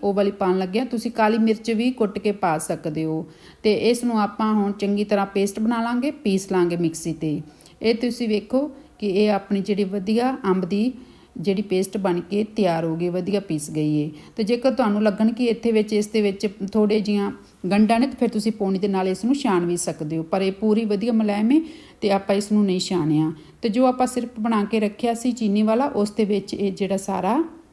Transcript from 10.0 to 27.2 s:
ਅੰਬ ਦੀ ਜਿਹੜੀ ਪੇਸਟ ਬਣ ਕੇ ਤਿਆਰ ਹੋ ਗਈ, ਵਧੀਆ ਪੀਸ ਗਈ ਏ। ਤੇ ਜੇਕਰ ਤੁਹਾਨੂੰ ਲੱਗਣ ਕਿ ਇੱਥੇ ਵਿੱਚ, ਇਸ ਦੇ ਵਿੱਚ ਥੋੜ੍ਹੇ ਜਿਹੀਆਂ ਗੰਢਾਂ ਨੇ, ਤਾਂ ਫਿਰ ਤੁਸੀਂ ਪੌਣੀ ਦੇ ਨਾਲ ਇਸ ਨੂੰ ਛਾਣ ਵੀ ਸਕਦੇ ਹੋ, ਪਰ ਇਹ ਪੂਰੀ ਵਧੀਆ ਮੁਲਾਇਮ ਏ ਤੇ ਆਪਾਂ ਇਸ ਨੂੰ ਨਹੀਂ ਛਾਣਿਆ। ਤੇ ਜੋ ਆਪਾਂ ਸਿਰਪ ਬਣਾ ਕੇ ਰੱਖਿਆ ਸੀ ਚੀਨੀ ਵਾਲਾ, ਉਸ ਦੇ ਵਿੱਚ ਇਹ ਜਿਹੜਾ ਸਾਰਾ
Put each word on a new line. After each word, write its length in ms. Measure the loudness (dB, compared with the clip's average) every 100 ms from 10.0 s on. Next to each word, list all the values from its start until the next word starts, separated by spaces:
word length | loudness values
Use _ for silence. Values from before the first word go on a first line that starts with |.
| -2 0 0 -2
ਅੰਬ 200 | 0 0
ਦੀ 280 | 0 0 0 -2 -14 -20 -18 -8
ਜਿਹੜੀ 240 | -2 -2
ਪੇਸਟ 340 | 0 -2 -2 -2
ਬਣ 240 | 0 -2
ਕੇ 220 | -2 -2 -2 0
ਤਿਆਰ 280 | 2 2
ਹੋ 100 | 0 -2
ਗਈ, 120 | -2
ਵਧੀਆ 320 | -2 -2 -2
ਪੀਸ 300 | -2 -6 -4
ਗਈ 240 | -2 0 0
ਏ। 140 | -2 -6 -14 -6
ਤੇ 60 |
ਜੇਕਰ 300 | -2 0 0
ਤੁਹਾਨੂੰ 300 | 2 2 2
ਲੱਗਣ 280 | 2 2 2
ਕਿ 120 | 2
ਇੱਥੇ 280 | 0 0 2
ਵਿੱਚ, 200 | 2 2
ਇਸ 140 | 0 0
ਦੇ 160 | 0
ਵਿੱਚ 240 | 0 0 -6 -6 -4
ਥੋੜ੍ਹੇ 260 | 2 2 2
ਜਿਹੀਆਂ 300 | 2 0 0 -6 -16 -10 0
ਗੰਢਾਂ 280 | 4 4 4
ਨੇ, 60 | 2
ਤਾਂ 100 | 0
ਫਿਰ 120 | -2
ਤੁਸੀਂ 240 | 0 -2
ਪੌਣੀ 260 | -2 -2 0
ਦੇ 100 | 0
ਨਾਲ 200 | 0 0
ਇਸ 160 | -2
ਨੂੰ 100 | 0
ਛਾਣ 300 | 0 2 0 0
ਵੀ 100 | -2
ਸਕਦੇ 400 | -4 -6 -4 -4
ਹੋ, 60 |
ਪਰ 200 | -2 -2
ਇਹ 100 | 0
ਪੂਰੀ 320 | 0 0 2
ਵਧੀਆ 280 | 2 -2 0
ਮੁਲਾਇਮ 400 | 0 2 2 4
ਏ 80 | 2 2 -10 -20 -4
ਤੇ 100 | 0
ਆਪਾਂ 260 | 2 2 0
ਇਸ 140 | 2
ਨੂੰ 120 | 2
ਨਹੀਂ 160 | 4 2
ਛਾਣਿਆ। 520 | 0 0 2 2 2 -2 -14 -6
ਤੇ 60 | -2
ਜੋ 180 | 4 4
ਆਪਾਂ 200 | 4 0
ਸਿਰਪ 340 | -2 -6 -4
ਬਣਾ 220 | 0 0
ਕੇ 160 | 0 0
ਰੱਖਿਆ 340 | 0 -2 -2
ਸੀ 180 | 0 -2
ਚੀਨੀ 300 | 0 0 2
ਵਾਲਾ, 240 | 2 2 0
ਉਸ 240 | 0 -2
ਦੇ 140 | 0
ਵਿੱਚ 300 | 0 0 -2
ਇਹ 180 | -4 -2
ਜਿਹੜਾ 240 | -2 -2 -2
ਸਾਰਾ 480 | -2 -2